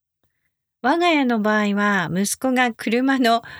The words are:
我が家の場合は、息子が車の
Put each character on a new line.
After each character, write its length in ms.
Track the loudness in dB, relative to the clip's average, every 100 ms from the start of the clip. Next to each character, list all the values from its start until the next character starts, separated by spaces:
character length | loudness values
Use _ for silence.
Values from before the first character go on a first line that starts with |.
| _ _ _ _ _ _ _ _
我 160 | -2 0
が 140 | 2
家 120 | 2
の 160 | 2 0
場 220 | 0 0
合 140 | 0 0
は、 340 | 0 0 -2
息 260 | -2 -2 -2
子 140 | -2
が 220 | 0 0
車 440 | -2 -4 -2 0 2
の 260 | 2 0 -2 -20